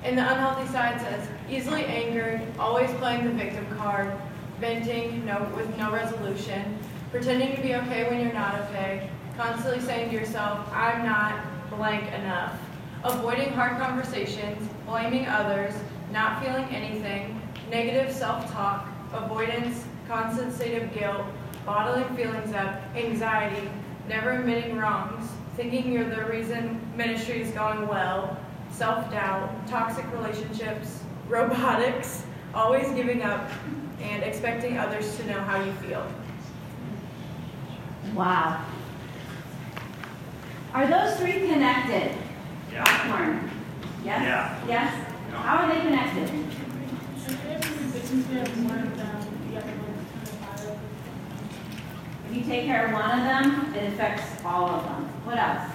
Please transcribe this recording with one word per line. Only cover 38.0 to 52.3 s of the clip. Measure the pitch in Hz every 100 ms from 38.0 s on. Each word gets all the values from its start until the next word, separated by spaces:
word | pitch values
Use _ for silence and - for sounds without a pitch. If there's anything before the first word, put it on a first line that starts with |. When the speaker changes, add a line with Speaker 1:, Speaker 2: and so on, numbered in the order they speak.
| 202
Speaker 2:
Wow. | 208 185 180 165 160 - - - - - - - - - - - - - - - - - - - - -
Are | 254 285
those | 349 - 370
three | 359 381 381
connected? | 285 269 254 240 185 - - - - - - -
Speaker 3:
Yeah. | 117
Speaker 2:
Popcorn. | 120 - - - 104 - - - - - - -
Yes? | - -
Speaker 3:
Yeah. | - - - - 233
Speaker 2:
Yes? | 240 277 - - - -
Speaker 3:
Yeah. | -
Speaker 2:
How | - 330 330
are |
they | 320
connected? | 302 277 - - - 302 302 - - - - - - - - 262 294 311 - - 269 247 - 262 254 254 247 233 233 240 - - 214 208 208 - 214 214 214 202 208 202 - 226 214 - - - 208 208 - - - - - - - - - - - - - -
If | -